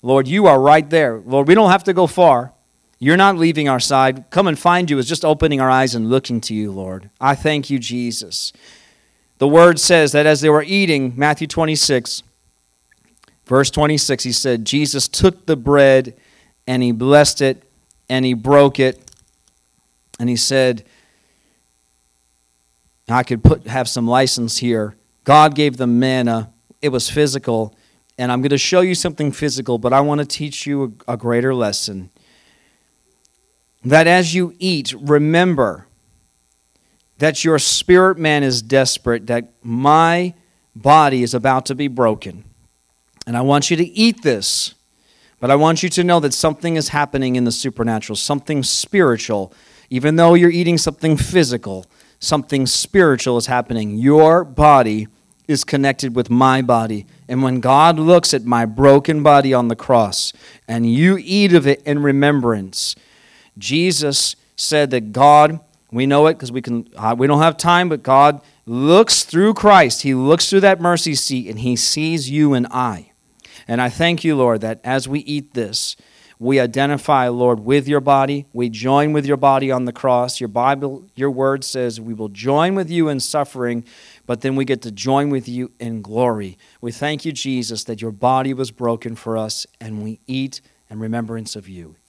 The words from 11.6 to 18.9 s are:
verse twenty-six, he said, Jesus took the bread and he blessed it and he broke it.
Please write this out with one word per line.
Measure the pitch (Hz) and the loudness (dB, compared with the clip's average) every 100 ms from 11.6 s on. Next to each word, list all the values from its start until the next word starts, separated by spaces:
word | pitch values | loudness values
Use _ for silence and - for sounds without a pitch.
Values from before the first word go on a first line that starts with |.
| 160 151 - 131 - - _ _ _ _ _ _ _ _ _ _ _ _ _ | -2 -2 0 -2 -4 -14 _ _ _ _ _ _ _ _ _ _ _ _ _
verse | 127 135 | 2 2
twenty-six, | - 151 151 - 131 | 0 0 0 -2 -4
he | 127 | -4
said, | 117 135 120 | -4 -2 -2
Jesus | 107 143 147 139 - | -2 -2 -2 -4 -6
took | - 190 180 - | 0 0 0 -4
the | 151 | -4
bread | 120 143 139 131 123 - _ _ _ _ - | 2 4 6 4 2 -14 _ _ _ _ -6
and | 127 | -2
he | 123 | -2
blessed | 113 127 147 143 - | -2 4 4 4 0
it | 135 127 _ _ _ _ _ | -4 -4 _ _ _ _ _
and | 127 | -2
he | 127 | -2
broke | 120 120 143 139 135 | -2 4 6 6 4
it. | 131 | -2